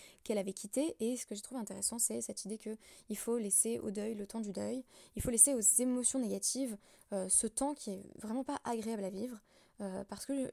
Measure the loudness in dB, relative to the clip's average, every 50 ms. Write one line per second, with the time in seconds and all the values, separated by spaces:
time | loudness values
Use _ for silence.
0 | -20 -20 -20 -8 -2 0 2 2 2 0 -2 -6 -6 -4 0 2 2 2 0 0
1 | 0 0 0 0 -2 -6 -8 -8 -8 -8 -6 -6 -6 -6 -6 -2 -2 -2 0 2
2 | 2 2 2 0 -4 -4 -6 -6 -6 -6 -6 -6 -6 -8 -8 -8 -10 -18 -20 -14
3 | -8 -6 -6 -4 0 0 0 2 2 2 4 4 4 2 2 -2 -2 -2 -2 -2
4 | -2 -2 -2 -4 -6 -6 -6 -6 -4 -4 -4 -2 -2 -2 -2 -4 -6 _ -14 -20
5 | -18 -10 -6 -4 -2 2 6 8 8 8 8 6 6 6 6 6 4 4 2 2
6 | 2 2 2 0 0 0 0 0 0 0 0 0 0 -2 -2 -6 -10 -16 -20 -20
7 | -10 -4 -4 -2 2 4 4 4 4 4 0 0 0 0 -2 -4 -6 -6 -6 -6
8 | -8 -12 -14 -12 -8 -4 -4 -2 -2 -2 -4 -4 -2 -2 -2 -2 -2 -2 -2 -2
9 | -2 -2 -4 -4 -4 -6 -6 -8 -14 _ -20 -20 -20 -20 _ -8 -6 -6 -4 -4
10 | -6 -6 -8 -8 -4 -2 0 0 0 -2